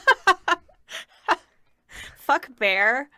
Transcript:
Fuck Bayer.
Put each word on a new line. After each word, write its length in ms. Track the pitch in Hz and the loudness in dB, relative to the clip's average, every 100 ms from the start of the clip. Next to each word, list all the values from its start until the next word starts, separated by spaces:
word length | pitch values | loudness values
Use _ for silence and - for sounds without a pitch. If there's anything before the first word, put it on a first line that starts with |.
| - - - 370 - 339 _ _ _ - - _ - - _ _ _ _ _ - - - | 2 2 0 0 -2 -6 _ _ _ -18 -18 _ -4 -4 _ _ _ _ _ -20 -20 -12
Fuck 320 | - 311 - - | -2 -2 -4 -4
Bayer. 500 | 202 190 214 247 285 | -2 2 0 0 -6